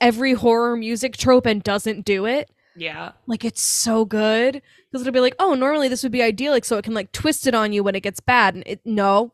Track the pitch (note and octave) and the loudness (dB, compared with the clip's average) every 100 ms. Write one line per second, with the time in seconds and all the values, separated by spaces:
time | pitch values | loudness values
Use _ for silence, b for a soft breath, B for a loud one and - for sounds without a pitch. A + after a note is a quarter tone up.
0 | A#3+ A3 C4 A#3+ A#3 A#3 A#3+ A#3 A3 A#3 | 2 4 0 2 4 4 2 -2 -4 -4
1 | B3+ - C4 B3+ B3 G#3 G#3 G3+ A3 G#3 | -4 -2 4 4 4 0 0 -2 -2 -6
2 | G#3 G3 G#3 C#4 D4 _ _ E3+ D#3+ D#3 | -2 0 0 -2 -4 _ _ -12 -10 -10
3 | E3+ - - A3 A#3 - - - A#3 A3+ | -14 -14 -8 -6 -6 -4 -4 -2 0 0
4 | G#3+ G#3+ G#3+ A3 B3+ C4+ b b b C4 | 0 0 0 2 0 -2 b b b -8
5 | B3 B3+ B3+ B3 F#4+ C4+ C4 D4+ C#4 A#3+ | -2 2 2 2 0 2 0 0 0 -2
6 | C4 A#3+ A#3 G3+ C#4 C4+ - A3+ A3 A3 | -2 0 0 0 0 0 0 -4 -4 -6
7 | F#3 - D4+ D4+ C4+ A#3 G#3+ G#3 G3+ G3 | -8 -2 -2 0 0 0 0 0 -2 -2
8 | G3+ - - B3 G3 F3 - G#3 A#3+ G#3+ | -6 -6 0 2 2 0 -10 -12 -4 0
9 | G3 G3+ A#3 | 2 2 0